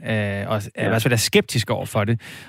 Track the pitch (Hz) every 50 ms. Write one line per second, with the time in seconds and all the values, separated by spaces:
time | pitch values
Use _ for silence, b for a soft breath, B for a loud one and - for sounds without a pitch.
0 | - 117 113 107 104 101 98 101 98 104 110 107 104 - - - 107 98 113 113
1 | - 127 120 110 - - - 208 202 - - 120 - - 107 95 92 - - 110
2 | 104 110 117 110 B B B B B